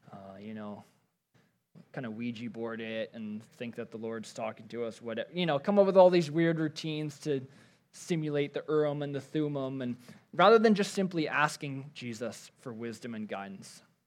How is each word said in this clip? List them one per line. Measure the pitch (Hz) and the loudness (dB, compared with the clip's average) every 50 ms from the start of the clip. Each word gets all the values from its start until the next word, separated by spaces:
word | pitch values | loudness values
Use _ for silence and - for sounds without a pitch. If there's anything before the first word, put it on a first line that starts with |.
| _ - - | _ -20 -20
uh, | 101 98 98 98 104 | -20 -18 -18 -18 -16
you | 101 107 110 | -14 -14 -12
know, | 107 107 104 104 101 107 _ _ _ _ _ _ _ _ _ _ _ _ _ _ _ _ _ _ - - _ | -12 -10 -12 -12 -14 -16 _ _ _ _ _ _ _ _ _ _ _ _ _ _ _ _ _ _ -20 -20 _
kind | _ - 135 | _ -10 -10
of | 117 110 | -8 -8
Ouija | 110 120 120 117 107 120 117 | -8 -6 -8 -6 -8 -10 -10
board | 104 113 113 117 113 113 | -8 -8 -8 -8 -6 -8
it | 113 110 110 110 110 - - | -8 -8 -6 -6 -6 -8 -8
and | 117 110 107 107 107 107 - _ - | -12 -10 -10 -10 -10 -12 -16 _ -12
think | 123 120 113 - | -12 -10 -8 -10
that | 117 107 | -12 -10
the | - 113 | -10 -10
Lord's | 110 113 113 113 107 - - | -8 -8 -8 -8 -10 -12 -10
talking | - 117 110 110 - 107 107 | -8 -8 -8 -8 -10 -16 -12
to | 110 117 120 | -8 -6 -6
us, | 113 110 - | -6 -8 -10
whatever, | - 117 113 113 113 - 151 | -10 -8 -6 -6 -8 -6 -2
you | 175 180 | -2 0
know, | 165 151 139 | 2 0 0
come | 139 - 202 202 | 2 2 6 6
up | 202 | 6
with | 190 185 196 | 6 8 8
all | 185 180 | 8 10
these | 180 180 170 147 | 8 6 2 2
weird | 147 165 170 165 165 156 | 0 2 2 2 2 2
routines | 160 156 151 - - 160 156 151 151 151 147 - | 0 -4 -4 -6 -8 -6 -6 -4 -6 -8 -8 -8
to | - 151 147 135 127 131 - - - - _ _ _ _ | -4 -4 -4 -4 -4 -8 -20 -20 -20 -20 _ _ _ _
simulate | _ - - - 180 165 156 151 147 147 147 143 - | _ -20 -4 -2 -2 -2 0 0 0 0 -2 0 -2
the | 147 - - | -8 -4 0
Urim | 156 151 151 147 143 147 | 2 2 2 2 0 -2
and | 147 143 143 | -4 -4 -6
the | 139 | -8
Thummim, | 131 - - 160 151 147 147 139 135 135 135 135 | -8 -4 -2 -2 -2 0 -2 -4 -4 -4 -6 -6
and | 127 123 120 - - - - - _ _ - | -6 -6 -6 -8 -10 -20 -20 -20 _ _ 4
rather | 143 175 196 226 226 | 6 8 10 10 10
than | 214 226 214 | 8 8 6
just | 190 202 196 - | 6 4 -2 0
simply | - 190 180 185 165 156 - | -2 -2 0 0 -2 -2 0
asking | 113 131 147 151 147 - - 143 135 135 135 147 147 | 2 2 2 2 0 -2 -8 -8 -8 -8 -10 -12 -14
Jesus | - 127 120 113 107 120 113 107 - - - _ _ | -12 -10 -10 -8 -6 -8 -8 -8 -10 -18 -20 _ _
for | - 135 | -14 -14
wisdom | 117 107 117 117 113 107 - 123 117 | -12 -10 -8 -10 -10 -10 -10 -10 -8
and | 110 110 101 | -8 -8 -8
guidance. | 107 98 98 98 98 98 - - - - _ _ _ _ _ | -6 -8 -8 -10 -12 -14 -16 -20 -20 -20 _ _ _ _ _